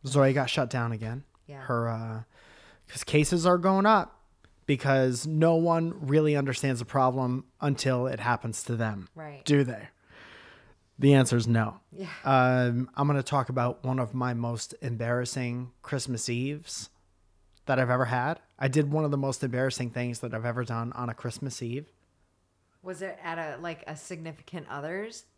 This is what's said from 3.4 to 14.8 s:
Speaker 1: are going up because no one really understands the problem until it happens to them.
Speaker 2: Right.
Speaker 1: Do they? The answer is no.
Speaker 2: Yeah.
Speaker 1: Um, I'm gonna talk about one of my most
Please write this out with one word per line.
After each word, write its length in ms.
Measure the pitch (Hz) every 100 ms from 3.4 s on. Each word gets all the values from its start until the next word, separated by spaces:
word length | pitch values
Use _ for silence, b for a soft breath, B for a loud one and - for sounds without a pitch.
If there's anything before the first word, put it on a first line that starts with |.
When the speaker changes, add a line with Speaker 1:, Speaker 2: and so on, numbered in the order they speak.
| 175
Speaker 1:
are 120 | 180
going 260 | 185 190 208
up 360 | 214 - - _ _ _ _ -
because 640 | 135 139 135 131 120 151
no 280 | 156 165 165
one 520 | 170 165 165 - 139
really 280 | 151 151 147
understands 440 | 139 127 139 123
the 60 | 117
problem 600 | 139 127 127 127 127 - _
until 460 | 143 123 135 127 131
it 120 | 127
happens 420 | 113 120 117 107
to 120 | - 117
them. 320 | 110 101 87
Speaker 2:
Right. 300 | - - - -
Speaker 1:
Do 180 | 143
they? 260 | 127 110 - _ B B B B B B B _ _ -
The 140 | 139
answer 240 | 139 123 120
is 100 | 113
no. 320 | 113 110 - _
Speaker 2:
Yeah. 160 | - 180 - 135
Speaker 1:
Um, 640 | 135 127 127 123 120 127 -
I'm 120 | 143
gonna 160 | 143
talk 240 | 131 143 127
about 380 | 131 123 - 127
one 140 | 131
of 140 | 117
my 200 | 127 123
most 420 | 120 120 117 - -